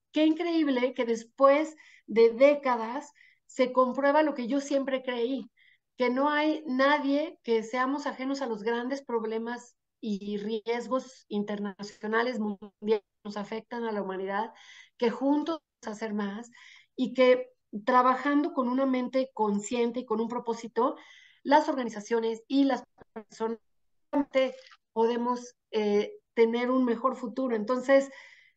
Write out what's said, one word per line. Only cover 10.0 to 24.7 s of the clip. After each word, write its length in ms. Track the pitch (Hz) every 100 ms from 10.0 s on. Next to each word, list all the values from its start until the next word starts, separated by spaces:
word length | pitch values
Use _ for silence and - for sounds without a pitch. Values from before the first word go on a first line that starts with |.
y 380 | 233 196 202 208
riesgos 880 | 208 226 226 240 240 262 262 - -
internacionales 1080 | 208 208 208 202 190 202 - 214 226 247 226
mundiales 320 | 214 196 208 _
que 440 | 214 220 - _
nos 120 | 214 208
afectan 480 | 202 226 - 240
a 80 | 233
la 100 | 208
humanidad, 480 | 190 185 190 196 233 - - - - -
que 140 | 233
juntos 500 | - 277 294 302 330 _ _
vamos 60 | -
a 80 | 208
hacer 180 | 220
más 360 | 208 202 202 233 - - - _ -
y 160 | 240
que 360 | - 254 254 254 _ _ 208
trabajando 680 | 208 247 254 254 285 285 330
con 160 | 311 240
una 180 | 254 269
mente 440 | 254 247 262 262
consciente 680 | - 214 202 208 240 233 233
y 60 | -
con 140 | 220
un 80 | 233
propósito, 680 | 240 - 226 226 - 254 311 - - - _
las 260 | 254 294 302
organizaciones 720 | 277 240 214 208 233 226 220 -
y 160 | 277
las 200 | 277 247 247 _ -
personas 460 | 226 214 - 226 226 _ _ _ _ _ 285 285 269 262 254 -